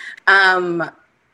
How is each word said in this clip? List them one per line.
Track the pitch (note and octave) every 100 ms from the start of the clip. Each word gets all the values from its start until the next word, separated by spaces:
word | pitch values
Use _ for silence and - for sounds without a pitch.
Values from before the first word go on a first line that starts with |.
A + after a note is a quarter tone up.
| - - -
Um, | G3 F#3+ F#3 F3+ E3+ D#3 - _ _ _